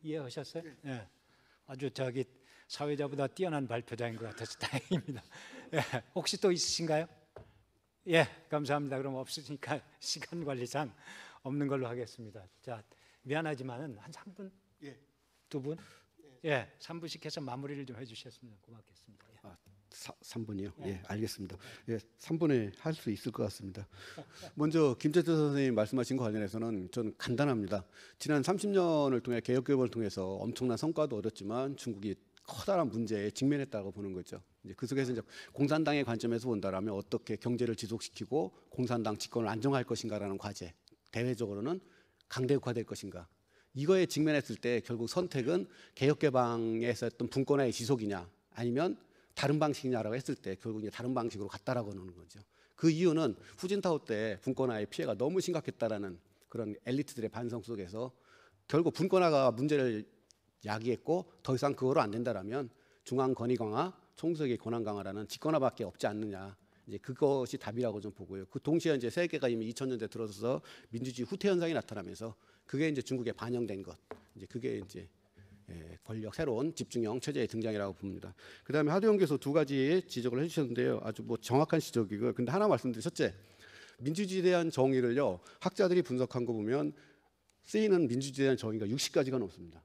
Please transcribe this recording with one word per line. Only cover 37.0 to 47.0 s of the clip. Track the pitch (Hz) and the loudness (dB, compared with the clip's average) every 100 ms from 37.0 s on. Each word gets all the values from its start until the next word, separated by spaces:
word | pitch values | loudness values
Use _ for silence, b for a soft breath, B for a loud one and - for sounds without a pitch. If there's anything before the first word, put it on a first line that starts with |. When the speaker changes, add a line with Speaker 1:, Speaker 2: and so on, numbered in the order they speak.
| 101 117 - | -2 -4 -2
Speaker 2:
경제를 | 107 123 120 120 | -4 0 0 0
지속시키고 | 110 107 110 - - 107 143 185 B B | 0 -4 -6 -6 -10 -2 0 -2 B B
공산당 | - 123 120 107 107 | -4 0 0 0 -4
집권을 | - 120 110 | -2 -2 0
안정할 | 110 131 139 | 0 2 2
것인가라는 | 120 113 117 104 98 98 | 0 -4 -2 -4 -4 -4
과제, | 107 101 87 - _ _ _ | -6 -8 -12 -14 _ _ _
대외적으로는 | - 123 113 110 101 117 185 b b b b _ | -4 -2 -2 -4 -4 -4 -4 b b b b _
강대국화될 | - 127 139 127 117 | -4 2 2 2 -4
것인가. | 107 101 101 90 85 _ _ b b | -6 -8 -10 -12 -16 _ _ b b
이거에 | 131 147 190 170 | -4 4 6 6
직면했을 | - 156 147 - 104 | 4 4 4 0 -4
때 | 120 120 | 0 0
결국 | - 120 117 | 0 -4 -2
선택은 | - 180 139 120 175 190 B B - | -2 0 0 2 0 -2 B B 2
개혁 | 135 147 | 4 6
개방에서 | 151 127 120 117 113 113 120 117 | 4 6 4 2 0 2 2 0